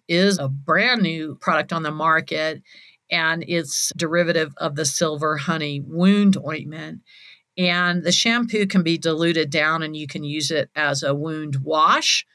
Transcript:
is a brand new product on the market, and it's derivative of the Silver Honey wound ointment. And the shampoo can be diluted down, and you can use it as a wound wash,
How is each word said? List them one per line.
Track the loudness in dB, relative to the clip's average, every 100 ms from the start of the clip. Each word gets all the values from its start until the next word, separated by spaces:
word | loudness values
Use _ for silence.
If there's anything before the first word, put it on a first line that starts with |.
| 0
is | 2 4 2
a | -2
brand | -4 0 2 2 2
new | 0 -2 -6 -6
product | -2 0 0
on | -4
the | -4
market, | 0 2 2 0 -2 -4 -6 -14 -20 -20 _ _
and | -2 0 -2 -2
it's | -4 -2 -4 -4 -4
derivative | 0 2 2 0 -2 -4
of | -6 -2
the | -2
Silver | 0 -2 0 -2 -2
Honey | -2 -2 -4 -6
wound | -6 2 4 6 6 4
ointment. | -2 -8 -8 -12 -12 -14 -18 -20 -20 -20 _ -2
And | 0 2 2 0
the | 0
shampoo | 2 2 2 0 0 2
can | 2
be | 2 2
diluted | 0 2 2 2 0
down, | 0 2 0
and | -4 -8
you | -10
can | -8
use | -6 -4 -2
it | -2 -2
as | -2 -2 0
a | -2
wound | -2 -4 -6 -6 -6
wash, | 0 4 4 4 2 -2 -4